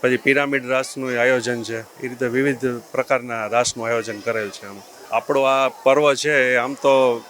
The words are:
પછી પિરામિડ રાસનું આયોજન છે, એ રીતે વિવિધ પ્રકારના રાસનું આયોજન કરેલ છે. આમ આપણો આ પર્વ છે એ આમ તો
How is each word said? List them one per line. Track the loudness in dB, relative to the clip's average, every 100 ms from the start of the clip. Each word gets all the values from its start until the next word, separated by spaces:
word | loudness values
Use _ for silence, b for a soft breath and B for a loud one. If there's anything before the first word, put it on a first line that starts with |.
પછી | 0 0
પિરામિડ | 2 0 0 -4 -2
રાસનું | -4 -4 -8 -6 0
આયોજન | 2 2 0 -6
છે, | -6 -10
એ | -10 -12 -12
રીતે | -4 -2
વિવિધ | 0 0 0 -4 -6 -8
પ્રકારના | -6 -2 -2 -2 -8 -2
રાસનું | 0 0 -4 -4
આયોજન | -2 -4 -8
કરેલ | -4 -4 -6
છે. | -10 -16
આમ | -18 -20 -20 -4
આપણો | -4 0 2
આ | 2 2 0
પર્વ | 0 2 4 4
છે | 2 2 2 4
એ | 2
આમ | 0
તો | 0 4 6 4 2 -6